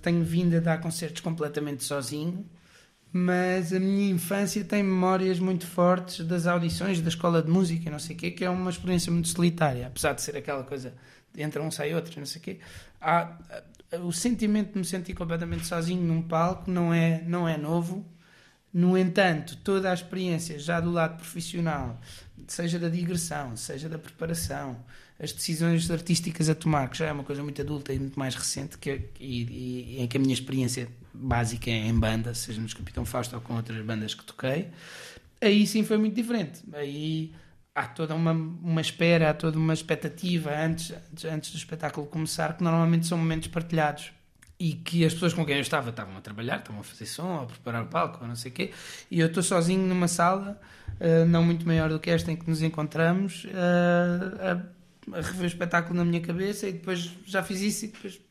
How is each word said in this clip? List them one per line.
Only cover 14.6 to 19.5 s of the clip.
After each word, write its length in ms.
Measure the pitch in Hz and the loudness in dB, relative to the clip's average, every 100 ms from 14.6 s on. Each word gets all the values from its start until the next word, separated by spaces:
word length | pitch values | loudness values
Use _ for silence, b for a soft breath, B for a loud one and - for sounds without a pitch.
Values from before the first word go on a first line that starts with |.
| 208 | 2
de 60 | 196 | -2
me 60 | 170 | -4
sentir 280 | 185 175 | -4 -6
completamente 520 | - 165 165 170 165 165 | -6 -4 -2 -2 -4 -2
sozinho 360 | 170 165 180 | -2 0 0
num 200 | 170 165 | 2 0
palco 480 | 165 165 170 180 - | 2 2 2 0 -2
não 220 | 180 170 | 0 2
é, 280 | 170 165 160 170 | 4 4 2 0
não 220 | 175 170 | 0 0
é 100 | 156 | 0
novo. 480 | 147 170 170 185 208 B B B B B B | 0 0 0 -4 -8 B B B B B B
No 240 | 175 175 185 | 2 6 6
entanto, 580 | 185 180 190 156 - | 4 4 4 4 -4